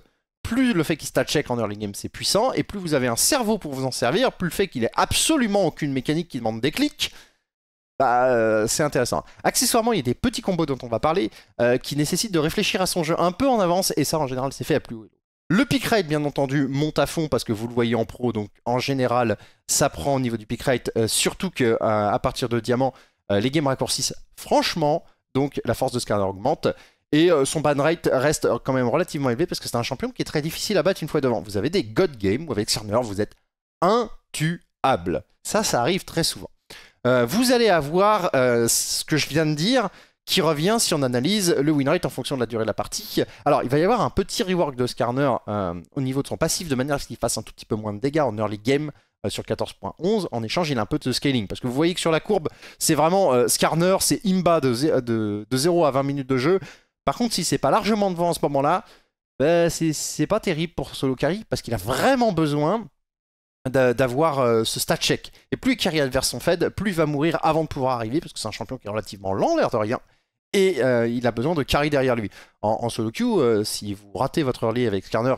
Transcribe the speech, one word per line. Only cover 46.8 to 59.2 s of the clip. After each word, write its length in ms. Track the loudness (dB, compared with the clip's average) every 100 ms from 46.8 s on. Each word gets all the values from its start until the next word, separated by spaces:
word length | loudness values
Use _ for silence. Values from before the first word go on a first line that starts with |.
| -2 -4
à 20 |
ce 80 | -6
qu'il 100 | -4
fasse 220 | -4 -4
un 40 |
tout 120 | -8
petit 100 | -12
peu 100 | -8
moins 200 | -6 -6
de 60 | -4
dégâts 200 | -2 0
en 160 | 0 -2
early 220 | -4 -2
game, 340 | 0 0 -2 -12 _ _
euh, 60 | -6
sur 160 | -6 -4
quatorze 260 | -4 -6
point 220 | -8 -12 -4
onze. 300 | -2 0 -2
En 120 | -6
échange, 260 | -4 -2 -2
il 100 | -2
a 40 |
un 40 | -2
peu 120 | -2
de 120 | -2
scaling. 360 | -2 0 0 -2
Parce 160 | -6
que 60 | -4
vous 40 |
voyez 220 | 0 0
que 60 | 0
sur 100 | 0
la 100 | 0
courbe, 300 | 0 -2 -2 -10 -18 -4
c'est 160 | 0
vraiment, 380 | 2 4 4 4
euh, 160 | 4 2
Skarner, 480 | 2 2 2 2 2
c'est 200 | 2 0 0
imba 340 | 2 4 4
de 140 | 2
zé-, 260 | 2 2 2
de, 460 | 0 -2 -2 -4 -4
de 80 | 0
zéro 300 | 2 4 4
à 40 |
vingt 120 | 2
minutes 260 | 0 -2 0
de 80 | 0
jeu. 240 | 2 0 -2 -20 _ _ -4
Par 80 | -2
contre, 160 | -2
si 100 | -2
c'est 140 | -2 0
pas 140 | 2
largement 400 | 2 2 0 0
devant 180 | 0 -2
à 60 |
ce 60 | 0
moment-là, 420 | 0 2 2 0 -4 -20 _ _